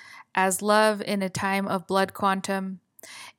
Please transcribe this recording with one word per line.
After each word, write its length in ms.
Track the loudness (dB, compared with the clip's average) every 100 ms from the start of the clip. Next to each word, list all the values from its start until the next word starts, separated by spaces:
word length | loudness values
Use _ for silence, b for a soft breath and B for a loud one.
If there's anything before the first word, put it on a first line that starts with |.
| B B B 0
as 260 | 2 0
Love 400 | 2 4 4 2
in 200 | -2 -2
a 60 | -2
Time 380 | -2 -2 -2 -2
of 220 | -4 0
Blood 260 | 0 0
Quantum, 640 | 0 0 0 -2 -4 -4 -10 _ _ B B B